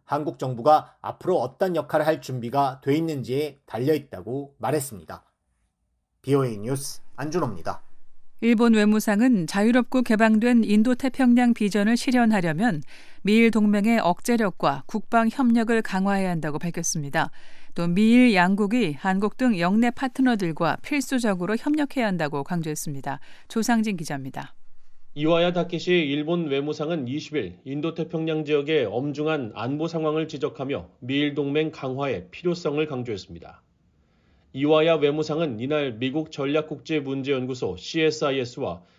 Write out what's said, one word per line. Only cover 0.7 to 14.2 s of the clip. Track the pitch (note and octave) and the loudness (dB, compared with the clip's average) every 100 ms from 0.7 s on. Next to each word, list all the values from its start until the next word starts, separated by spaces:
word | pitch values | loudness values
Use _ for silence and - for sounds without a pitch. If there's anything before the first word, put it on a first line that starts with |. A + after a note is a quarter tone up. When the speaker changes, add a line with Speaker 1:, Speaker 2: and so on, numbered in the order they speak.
| D3+ - _ | 6 4 _
Speaker 1:
앞으로 | G#2 - D#3+ F3 | -12 -6 -2 0
어떤 | B2 - F#3+ | 0 -2 -2
역할을 | E3 C#3 D#3 D3+ | -2 -2 0 0
할 | D#3+ | 0
준비가 | - B2+ A#2 C#3 C#3 C3 | -4 -8 -4 -2 -2 -2
돼 | C3+ D3 | -2 0
있는지에 | E3 D3 G#2+ C3 D3+ - _ | 0 -4 -4 -4 -4 -8 _
달려 | A2+ C3 | -4 0
있다고 | D3+ C#3 F#2 F#2 C3+ C#3 _ | 0 -2 -12 -10 -10 -10 _
말했습니다. | A2 D3 C3+ G2 D#2 F2+ _ _ _ _ _ _ _ _ _ _ | -4 -2 -4 -10 -16 -18 _ _ _ _ _ _ _ _ _ _
비오에이 | - C#3 C3 G#2 | 0 0 0 -4
뉴스 | A2 C#3 - - - - | -6 -6 -6 -10 -12 -10
안준호입니다. | D3 F3 C#3 F2+ - - - - - - - - | -6 -2 -2 -4 -6 -6 -10 -12 -12 -12 -14 -4
Speaker 2:
일본 | A3+ A#3 A#3 | 0 4 4
외무상은 | A3 G#3 G#3+ G#3+ G3+ B3+ A3 D#3+ | 6 4 2 2 2 4 4 2
자유롭고 | G3+ G#3+ B3 A#3+ B3+ | 2 4 4 2 0
개방된 | B3 G#3+ A3+ A3 A#3+ A#3+ | 2 4 4 4 4 4
인도 | G#3 G#3+ A3+ | 4 4 4
태평양 | B3 C4 - C4 A#3+ B3 | 2 0 2 4 6 6
비전을 | A3+ G#3 G#3 G#3 A#3 | 4 2 2 2 2
실현하려면 | - B3 A#3 G#3+ E3+ D#3 A#3+ D#3 - - - - | 2 4 4 4 2 2 0 0 -4 -12 -14 -4
미일 | F#3+ A3 A3+ | 4 6 6
동맹의 | A3 G#3 G3+ G3+ A#3 | 6 4 4 4 2
억제력과 | E3+ F3+ | 2 0